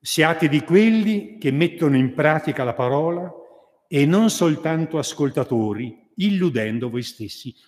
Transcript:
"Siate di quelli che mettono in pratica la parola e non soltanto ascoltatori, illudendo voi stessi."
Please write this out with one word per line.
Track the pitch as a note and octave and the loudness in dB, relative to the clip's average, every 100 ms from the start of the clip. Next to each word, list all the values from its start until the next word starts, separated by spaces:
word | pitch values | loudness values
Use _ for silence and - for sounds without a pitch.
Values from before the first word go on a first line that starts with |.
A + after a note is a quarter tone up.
"Siate | - - D#3 E3 D#3 | -6 0 2 2 2
di | D3 | 2
quelli | D3 F3+ A3 A3 G#3 G#3 - - | 4 4 4 4 2 -2 -4 -4
che | C#3+ | -2
mettono | C3+ E3+ - D#3 C3+ | 0 0 0 2 2
in | C3 | 2
pratica | B2+ D3+ D#3 - C#3 | 2 2 2 -2 -4
la | B2+ | -4
parola | A#2+ B2 C#3 D#3+ F3 F3+ - - - _ _ _ | -2 0 0 -2 -4 -8 -14 -20 -20 _ _ _
e | C#3+ C#3+ | 0 4
non | F#3 A3 | 4 2
soltanto | - E3+ D3+ D#3+ D#3+ D#3+ D#3+ | 2 0 2 -2 -2 -2 -4
ascoltatori, | C#3+ - C#3+ C#3 B2+ A#2+ A2 G#2 B2 - _ | -6 -2 -2 0 -2 0 0 -4 -8 -12 _
illudendo | - G3+ G3 F3 B2 A2 A2+ B2 | -2 0 2 0 0 -2 -4 -4
voi | A#2+ | -6
stessi." | A#2+ - G#2 - B2 - | -8 -12 -14 -14 -16 -18